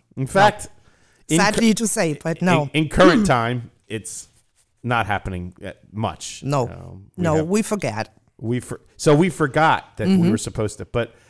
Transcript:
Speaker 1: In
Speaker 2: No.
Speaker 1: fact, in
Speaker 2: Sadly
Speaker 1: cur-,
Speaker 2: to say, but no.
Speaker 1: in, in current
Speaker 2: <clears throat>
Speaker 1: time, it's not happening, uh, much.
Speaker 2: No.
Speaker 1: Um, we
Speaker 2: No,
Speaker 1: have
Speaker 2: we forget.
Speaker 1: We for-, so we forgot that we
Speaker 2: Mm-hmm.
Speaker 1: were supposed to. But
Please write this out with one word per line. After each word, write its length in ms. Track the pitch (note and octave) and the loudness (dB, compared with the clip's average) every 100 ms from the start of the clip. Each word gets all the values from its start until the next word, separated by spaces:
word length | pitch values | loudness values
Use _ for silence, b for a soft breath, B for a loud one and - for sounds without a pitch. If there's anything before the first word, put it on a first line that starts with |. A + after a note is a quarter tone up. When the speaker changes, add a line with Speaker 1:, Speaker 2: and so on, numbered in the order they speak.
| _ - | _ -8
Speaker 1:
In 80 | |
Speaker 2:
No. 40 | C3 | -2
Speaker 1:
fact, 400 | F#3+ G#3 - - - b b b b b | 4 4 2 -10 -18 b b b b b
in 120 | D#3+ | 2
Speaker 2:
Sadly 300 | G3+ G#3 A3+ | 2 2 2
Speaker 1:
cur-, 40 | |
Speaker 2:
to 140 | G#3+ A3 | 2 0
say, 320 | A3 E3+ D3 | -2 -2 -4
but 160 | E3 E3 | -6 -2
no. 260 | F3+ E3 C#3+ | 2 2 0
Speaker 1:
in, 100 | D3+ | -2
in 60 | D#3 | 0
current 360 | - F#3+ C#4+ G3 | 6 6 6 2
Speaker 2:
<clears throat> 120 | B2 | 2
Speaker 1:
time, 320 | A#2 B2 A#2 _ - | 0 -4 -8 _ -12
it's 400 | A2 - - - _ _ _ _ _ | -12 -10 -16 -18 _ _ _ _ _
not 240 | A#2+ A#2+ G#2 | -2 -2 0
happening, 480 | G2 - F2+ F2 - F#2 | -4 -4 -8 -10 -14 -18
uh, 60 | - _ | -18 _
much. 520 | G#2 G#2+ - - - | -6 -6 -6 -14 -10
Speaker 2:
No. 240 | C3 C#3 A#2 | -4 -2 -4
Speaker 1:
Um, 360 | F2+ F2 F#2 G2+ - | -6 -16 -20 -16 -4
we 60 | |
Speaker 2:
No, 120 | E3+ D#3 | 0 0
Speaker 1:
have 100 | D#3+ | 0
Speaker 2:
we 160 | G#3 | -2
forget. 520 | A3 G#3 C#3 G#2+ G#2+ _ _ - | -2 -4 -4 -6 -8 _ _ -10
Speaker 1:
We 200 | A2 B2 | -4 -4
for-, 220 | - - _ - | -6 -14 _ -2
so 180 | D#3+ D3 | 4 6
we 140 | F#3 | 4
forgot 680 | - D3 D3+ D#3 A#2 - - | 0 -2 2 2 2 -2 -4
that 100 | A2 | 2
we 60 | |
Speaker 2:
Mm-hmm. 160 | F#3+ E3+ | 4 4
Speaker 1:
were 80 | A3+ | 2
supposed 400 | - - G#2+ - | -2 -6 -6 -6
to. 80 | - | -6
But 300 | A#2+ A#2 - b | -4 -4 -8 b